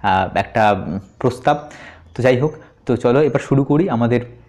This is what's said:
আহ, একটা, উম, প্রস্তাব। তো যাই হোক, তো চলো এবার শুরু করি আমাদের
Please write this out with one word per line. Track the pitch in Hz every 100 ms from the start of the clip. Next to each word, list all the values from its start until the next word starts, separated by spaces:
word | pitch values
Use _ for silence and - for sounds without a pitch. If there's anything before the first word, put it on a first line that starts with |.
আহ, | 104 95 90 87
একটা, | - 117 107 98 -
উম, | 95 - _
প্রস্তাব। | 127 - - 151 - - - - - -
তো |
যাই | 123 127
হোক, | 151 - - _ -
তো | 117
চলো | 123 131
এবার | 151 -
শুরু | - 139
করি | 139 147 190
আমাদের | 117 117 120 117 -